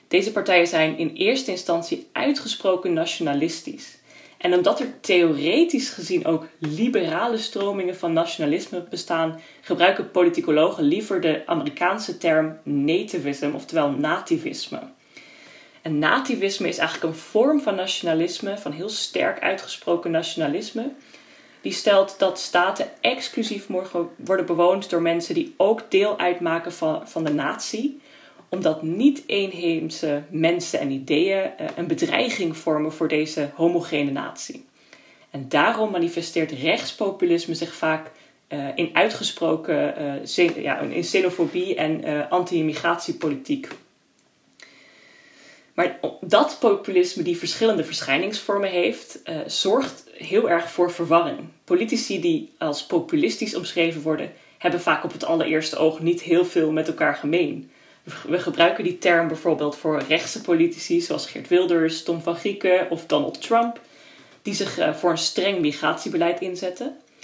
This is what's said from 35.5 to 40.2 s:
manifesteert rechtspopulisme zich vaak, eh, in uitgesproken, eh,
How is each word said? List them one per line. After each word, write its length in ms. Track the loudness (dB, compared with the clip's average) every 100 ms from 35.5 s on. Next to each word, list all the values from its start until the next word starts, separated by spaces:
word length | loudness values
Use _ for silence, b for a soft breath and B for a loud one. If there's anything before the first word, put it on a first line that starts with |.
| 2 2 2 0
manifesteert 600 | 0 -2 -2 -4 -2 -2
rechtspopulisme 1040 | -2 0 0 -2 -4 -4 0 2 2 0 -6
zich 180 | -6
vaak, 380 | -4 -2 -2 -4 b b b -12
eh, 200 | -8 -6 -4
in 140 | -2
uitgesproken, 1000 | 2 2 0 -6 -2 0 0 0 0 0 -2
eh, 280 | -6 -6